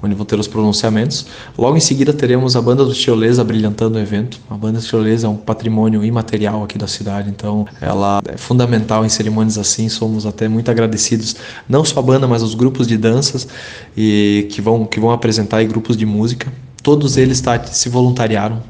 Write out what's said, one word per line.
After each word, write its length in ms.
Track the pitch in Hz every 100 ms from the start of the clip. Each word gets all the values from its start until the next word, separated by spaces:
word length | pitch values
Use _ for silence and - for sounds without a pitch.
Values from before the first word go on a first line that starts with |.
onde 100 | 104
vão 120 | 98 104
ter 120 | 104
os 80 | -
pronunciamentos. 800 | 110 107 101 113 107 127 - - - - -
Logo 200 | 120 156
em 20 |
seguida 320 | - 135 135
teremos 460 | 147 123 123 131 123
a 40 |
banda 220 | 117 131
do 100 | 135
Tiolês 460 | - - 113 113 123
abrilhantando 580 | 113 110 107 104 113 110
o 40 |
evento. 360 | 101 104 117 - -
A 60 | 104
banda 240 | 110 113
do 60 | 113
Tiolês 380 | 113 110 113
é 60 | 113
um 80 | 104
patrimônio 680 | - 110 117 110 110 107
imaterial 640 | 107 120 110 107 104 107 104
aqui 120 | 104
da 100 | 104
cidade, 420 | - 104 98 101
então 360 | 101 104 104 104 -
ela 420 | - 98 98 101 -
é 80 | -
fundamental 680 | - 123 120 117 110 110 110
em 40 |
cerimônias 480 | - 110 107 110 107
assim. 300 | 101 - 113
Somos 380 | 110 110 110 104
até 240 | 101 110
muito 200 | 113 120
agradecidos, 680 | 113 113 107 - 113 110 - - - -
não 160 | 135 151
só 160 | -
a 20 |
banda, 240 | 127 135 131
mas 160 | 117
os 100 | 113
grupos 320 | 110 127 127 117
de 120 | 113
danças 500 | 110 120 143 131 - - - - - -
e 540 | 107 104 104 104 104
que 80 | -
vão, 260 | 107 117 110
que 140 | -
vão 120 | 113
apresentar 520 | 117 117 110 104 110
e 20 | 110
grupos 300 | 110 110 113
de 100 | 107
música. 460 | 104 113 123 - - - -
Todos 320 | - 147 143 131
eles, 240 | 131 123
Tati, 340 | 131 117 -
se 140 | - 123
voluntariaram 720 | 123 123 123 113 110 104 113 117